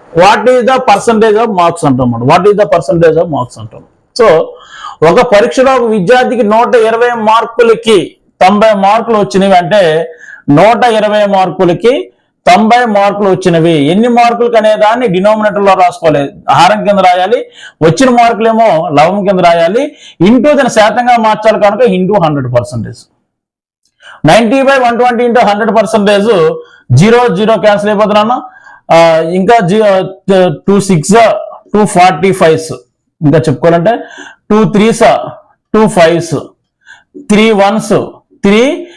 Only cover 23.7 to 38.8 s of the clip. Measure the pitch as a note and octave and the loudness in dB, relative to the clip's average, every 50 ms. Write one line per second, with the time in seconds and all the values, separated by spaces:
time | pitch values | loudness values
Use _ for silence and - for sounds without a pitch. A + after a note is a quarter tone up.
23.7 | _ _ _ _ _ _ _ - - - - B2 F3+ A3 A#3 G#3 C4+ C4+ C4 C4+ | _ _ _ _ _ _ _ -20 -14 -4 0 2 2 2 2 0 0 0 0 0
24.7 | C#4 C4 B3+ A#3 A#3 G#3+ B3 B3 A#3 A3 B3 A#3+ A3+ B3 G#3+ G#3 G#3 G3+ A3+ G#3+ | 0 0 0 -2 0 0 -2 -2 0 -2 -2 0 0 0 0 0 0 -2 -2 -2
25.7 | G3 A3+ G3+ G3+ - G#3+ G3+ G#3 G#3 G3 G3 A#3 A3 F3+ D#3+ D#3+ E3 - - - | 0 0 -2 0 -2 -2 0 0 0 0 0 0 0 2 0 0 -2 -6 -14 -20
26.7 | _ _ _ - B2 C3 F#3 A3+ A#3 A#3+ B3 A#3+ F3 F#3 A3 A3 A3 G3+ G3 G#3 | _ _ _ 0 2 2 4 4 2 2 2 0 -2 -2 -2 -2 -2 0 2 0
27.7 | G#3 G3+ G3+ G#3 G#3 G3 G#3+ G3 G#3 G#3 G#3 A3+ B3 C#4 - - - - - - | 0 0 -2 -2 -2 -2 -2 0 0 0 0 0 -4 -6 -6 -14 -20 -20 -20 -20
28.7 | - - _ - E3 E3 E3 E3 D#3+ D#3+ E3+ E3 F3+ F#3 F#3+ G3+ A#3 A#3 G3 E3 | -20 -16 _ 0 2 4 4 4 2 0 -2 -2 -4 -2 0 2 2 2 2 0
29.7 | G#3 G#3+ G#3+ G#3 F#3+ F#3+ F#3+ F#3+ - - - - G3 F#3 F3+ F3+ D3 - - - | 0 0 2 2 0 0 -2 -6 -10 -12 -4 0 0 2 2 0 -2 -4 -2 0
30.7 | G3+ G3+ - - F#3+ D3+ D3 - G3 A#3 A3+ G3 - - - - - - _ - | 0 0 0 0 -2 -2 0 0 2 2 2 2 0 -4 -6 -14 -18 -20 _ -4
31.7 | - G#3 G#3+ - - F3 F3+ F#3 F3+ D3+ F3+ G3 - - F#3+ E3 D#3+ - - - | -2 -2 -2 0 2 2 2 2 2 0 -2 -2 0 0 0 0 0 0 -4 -10
32.7 | - - _ _ _ _ _ _ _ - E3 C#3+ D#3+ D3+ B2 D#3+ B2+ - - E3+ | -14 -16 _ _ _ _ _ _ _ -4 -2 0 0 0 0 -2 -4 -2 0 0
33.7 | E3+ E3+ E3 A3 A#3 C#4+ - - - - - - - _ _ - G#3 G#3+ G#3+ D#3+ | 0 0 0 -2 -2 -4 -6 -16 -20 -20 -20 -20 -20 _ _ -2 0 0 0 0
34.7 | G#3+ G3+ G#3+ A3+ F#3+ - A#3 F3 C#3+ - - - - - _ _ _ _ _ - | 0 0 0 0 0 2 2 2 2 0 -4 -10 -14 -20 _ _ _ _ _ -4
35.7 | - G#3+ A3 G3+ - F3+ E3 D#3+ E3+ D#3+ D3 - C#3+ A#2 - - _ _ _ _ | 0 0 0 0 2 2 2 2 2 -2 -4 -4 -8 -8 -8 -10 _ _ _ _
36.7 | _ _ _ - - _ _ _ - - - - G#3+ G#3 A3 A3+ G#3+ G3 G3 G3+ | _ _ _ -20 -20 _ _ _ -20 -16 -4 -2 0 2 2 2 2 2 0 0
37.7 | G#3 G#3+ - - G3 C#3 - - - - _ _ _ _ - G3 G#3 A3 B3 C#4+ | 0 -4 -4 -2 -2 -2 -4 -6 -12 -20 _ _ _ _ 0 0 2 2 2 0
38.7 | E4+ F4 | -2 -6